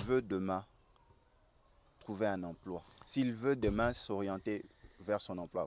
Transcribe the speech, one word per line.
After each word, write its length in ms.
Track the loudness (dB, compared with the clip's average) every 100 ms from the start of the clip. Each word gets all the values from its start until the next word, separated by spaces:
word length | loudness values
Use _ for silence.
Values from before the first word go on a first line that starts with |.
| 2
veut 140 | 2
demain 440 | 4 0 2 0 -4 _ _ -20 -20 -20 _ _ _ _ _ _ _ -14
trouver 280 | -8 0 0
un 160 | 0
emploi, 380 | -4 -8 -8 -8 -10 -14 -4
s'il 260 | 0 0
veut 240 | 0 0 2
demain 380 | 4 4 2
s'orienter 720 | 0 -2 0 0 -2 -2 -4 -6 -18 -20 -8 0
vers 160 | 0
son 160 | 0 -6
emploi, 280 | -4 -4